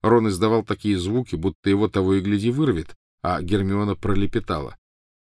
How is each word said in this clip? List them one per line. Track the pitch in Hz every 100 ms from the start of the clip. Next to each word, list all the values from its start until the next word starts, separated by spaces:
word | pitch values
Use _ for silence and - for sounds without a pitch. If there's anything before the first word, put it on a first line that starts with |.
Рон | 107 117 110
издавал | 92 107 113 107
такие | 104 107 95
звуки, | 87 117 123 80
будто | 92 - 101
его | 98 104
того | 101 95 98
и |
гляди | 95 104 110
вырвет, | 131 151 87 80 - _ _
а | - 87
Гермиона | 87 101 95 101 104 95
пролепетала: | 101 98 98 - - 80 65 - _ _ _ _ _